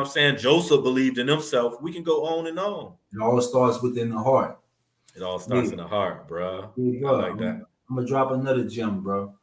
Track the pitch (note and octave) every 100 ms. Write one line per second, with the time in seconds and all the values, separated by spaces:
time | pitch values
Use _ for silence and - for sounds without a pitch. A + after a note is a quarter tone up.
0 | C3+ D#3 D3 B2+ B2 E3 E3+ C#3+ B2+ C3
1 | C3 B2 B2+ D3+ D3+ B2+ A#2+ - D#3+ E3+
2 | E3 D#3 D#3 E3 E3 E3+ G3+ F#3 G#2 -
3 | _ G#2 A2+ B2 A#2+ C3 B2 A#2 B2 A#2+
4 | A2+ A2+ A#2+ C3+ - - _ _ _ _
5 | - F2+ F2+ F2+ G2+ B2 A2 F2+ F2 G#2
6 | F#2 E2 - E2 F2+ F#2 G#2 - B2 B2
7 | C#3 B2 F#2 G2+ A2 A2+ - _ _ B2+
8 | B2 C3+ C3 C3 C3+ B2+ G#2 A2+ A2 F#2+
9 | F#2+ G2 G2 -